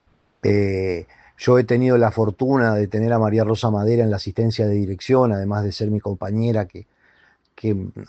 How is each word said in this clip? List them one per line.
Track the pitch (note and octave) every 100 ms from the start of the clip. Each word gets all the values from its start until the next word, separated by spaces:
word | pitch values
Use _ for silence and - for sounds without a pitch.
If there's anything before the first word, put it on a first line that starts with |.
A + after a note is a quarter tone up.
| _ _ _ _
Eh, | G#2 G2+ G2 F#2+ F#2+ E2+ - _ _ -
yo | - B2
he |
tenido | A2 A#2+ B2+ A#2+
la | A2
fortuna | A2+ G#2+ F#2+ C3 C3+ A#2 G#2
de | G2
tener | G#2+ A#2
a | A#2
María | G#2+ A2
Rosa | A2 A2 A#2
Madera | G#2 G#2+ A#2
en | A2+
la | G2+
asistencia | G2+ G2+ A2+ A2+ G#2+
de |
dirección, | G#2 G2 F#2+ - C3 B2
además | G2 G2 G#2
de | G2+
ser | - G#2+
mi | G#2
compañera | G#2 F#2+ G2 G#2+ A#2+ A2 F#2+
que, | F2+ - _ _ _ _ _ _ -
que | A2 G2 F#2+ -